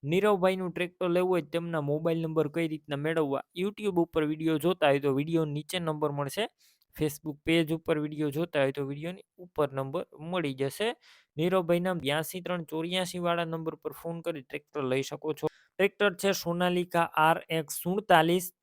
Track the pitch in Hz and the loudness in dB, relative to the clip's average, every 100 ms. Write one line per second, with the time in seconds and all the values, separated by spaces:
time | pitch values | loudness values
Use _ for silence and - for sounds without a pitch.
0 | 139 175 208 202 185 185 185 165 175 _ | 0 2 4 4 4 2 -4 -4 -6 _
1 | 180 175 180 180 147 170 170 165 143 147 | 0 2 4 2 0 -4 -2 -2 0 0
2 | 165 165 160 160 147 160 165 151 - 139 | 0 0 0 0 0 0 -2 -4 -6 -4
3 | 151 165 147 135 - 170 190 208 214 175 | -2 0 0 -2 -6 -4 -4 -2 -2 0
4 | 165 160 151 156 160 156 156 185 151 139 | 0 2 0 0 0 2 2 4 4 4
5 | 139 135 151 165 156 147 151 185 165 151 | 2 0 2 0 0 -4 -6 -4 -4 -2
6 | 151 143 143 - 220 _ _ _ _ - | -2 -2 -6 -4 -6 _ _ _ _ -2
7 | 156 151 156 147 - 165 156 160 - 156 | -2 -2 -10 -8 0 2 2 -2 0 -2
8 | 151 151 151 135 170 151 135 139 135 143 | -2 -2 -4 -2 -2 0 0 0 -6 -6
9 | 160 190 - _ 175 - 143 135 135 160 | -8 -10 -18 _ -12 -2 0 0 -4 -6
10 | - - 156 185 151 131 135 - 214 247 | -8 -12 -6 -2 -2 -2 -4 -2 -4 -4
11 | _ - _ - 170 190 170 175 180 180 | _ -20 _ -2 0 2 2 0 2 -2
12 | 135 151 156 185 175 180 160 160 165 185 | 0 -2 -2 -8 -6 -6 -4 -6 -4 -2
13 | 180 180 175 170 165 165 160 160 156 147 | -4 -2 -2 0 -2 -4 -6 -8 -12 -10
14 | 165 170 165 160 127 143 _ 147 131 131 | -10 -8 -6 -8 -8 -12 _ -4 0 0
15 | 135 156 156 151 156 _ _ _ 196 _ | -2 -6 -6 -4 -4 _ _ _ 0 _
16 | 208 175 196 185 170 170 180 180 175 175 | 0 2 0 0 -2 0 2 0 0 0
17 | 165 - 156 170 - 160 147 - 175 190 | 2 4 4 4 0 -4 -4 -6 -2 -4
18 | 202 170 165 180 180 _ | 6 6 8 2 0 _